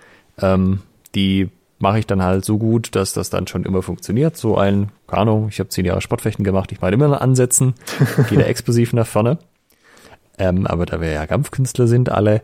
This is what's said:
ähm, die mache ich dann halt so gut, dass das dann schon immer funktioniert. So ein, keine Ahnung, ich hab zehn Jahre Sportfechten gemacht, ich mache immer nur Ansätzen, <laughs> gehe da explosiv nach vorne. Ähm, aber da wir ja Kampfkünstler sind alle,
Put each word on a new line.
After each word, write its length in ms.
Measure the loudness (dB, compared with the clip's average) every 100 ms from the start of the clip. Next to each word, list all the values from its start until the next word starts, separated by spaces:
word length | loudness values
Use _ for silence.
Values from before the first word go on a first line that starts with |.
| -20 -20 _ -2
ähm, 420 | 0 2 2 0 -6 _ -8 -2
die 340 | 0 0 -2 _ _ -2
mache 200 | 0 0
ich 80 | 0
dann 140 | 0
halt 220 | 2 0 0
so 120 | 0
gut, 380 | 2 0 0 -2
dass 180 | -2
das 160 | -4 -4
dann 160 | -4 -4
schon 180 | -6 -2
immer 160 | -2
funktioniert. 560 | -2 -10 -4 0 0 -2
So 200 | 0 2
ein, 320 | 2 2 -2 _ -6
keine 140 | 0
Ahnung, 240 | 2 2 -2
ich 100 | -6
hab 120 | -6
zehn 140 | -2 -2
Jahre 160 | -2
Sportfechten 440 | -4 -4 -4 -2 0
gemacht, 260 | 0 -4
ich 80 | -4
mache 120 | 0
immer 140 | 2 2
nur 140 | 2
Ansätzen, 520 | 2 2 2 2 0 -2 -10 -2
<laughs> 280 | 0 2 2
gehe 80 | 2
da 80 | 0
explosiv 480 | -2 0 0 2
nach 140 | 0 0
vorne. 300 | 2 2 0 _ _ _ _ _ -20 -20 -20 _ -2
Ähm, 280 | 0 0 0
aber 200 | -2 -2
da 160 | -4
wir 100 | -4
ja 160 | -4 -2
Kampfkünstler 600 | -2 -2 -4 -4 0 2
sind 220 | 2 2
alle, 320 | 2 2 2